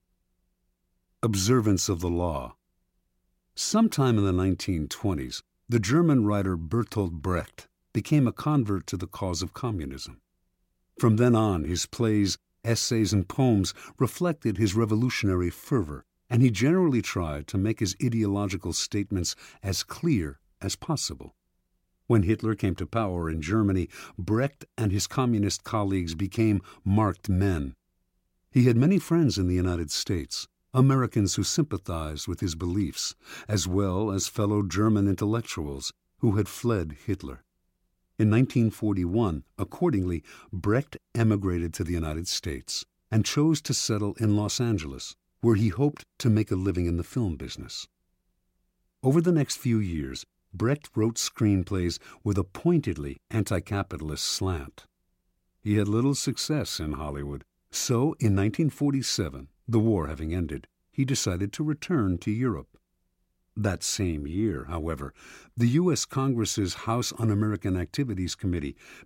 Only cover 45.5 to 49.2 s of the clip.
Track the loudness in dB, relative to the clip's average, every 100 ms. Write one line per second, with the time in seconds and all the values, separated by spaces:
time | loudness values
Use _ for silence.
45.5 | 4 2 2 0 -2 -16 -4 2 2 2
46.5 | -2 0 0 0 -2 -4 -4 -4 -4 -10
47.5 | -12 -14 -14 -16 _ _ _ _ _ _
48.5 | _ _ _ _ _ 2 4